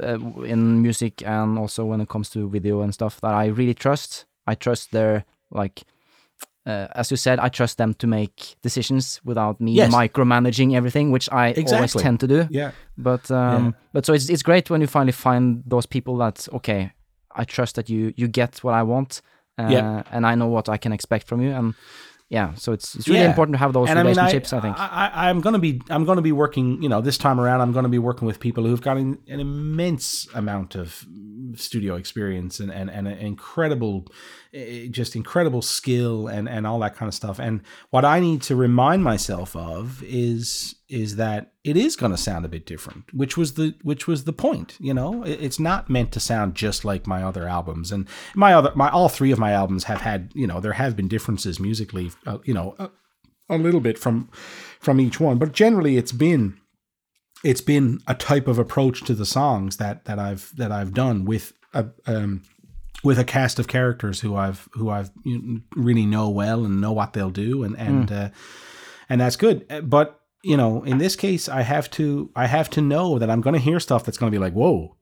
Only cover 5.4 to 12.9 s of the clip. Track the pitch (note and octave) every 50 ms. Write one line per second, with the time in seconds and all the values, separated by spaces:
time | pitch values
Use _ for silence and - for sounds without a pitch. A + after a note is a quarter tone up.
5.4 | _ _ - G#2 G2+ F#2+ - - - _ _ _ _ _ _ _ _ _ _ _
6.4 | - - _ _ _ - G#2+ G2+ G2 - - - A#2+ - C3+ B2 - C3 B2+ B2
7.4 | - B2 - - B2 A2+ - - A#2 A2 G#2+ - - A#2 A2+ G#2+ G#2+ G2 - -
8.4 | - - - _ - B2 - C3 A2+ - C3+ C3 B2+ - - - - B2+ A#2+ A2
9.4 | G#2+ G#2+ G#2+ - A#2 A2+ A2+ G#3 G#3 - A#2+ A#2+ A#2+ A2 - C#3 C3 B2 A#2+ A#2+
10.4 | B2 B2+ A2+ A#2 C3+ C3 C3 B2 B2 B2 - D3 D3 D3+ B2+ C3 - - C#3 B2+
11.4 | A#2+ A#2+ B2 - D#3 C#3 - A3 - B2 - A2+ F#2 C#3 A#2+ A#2 C3+ B2+ C#3 D#3
12.4 | E3+ D#3 D#3 C3+ D3 C#3 - - - -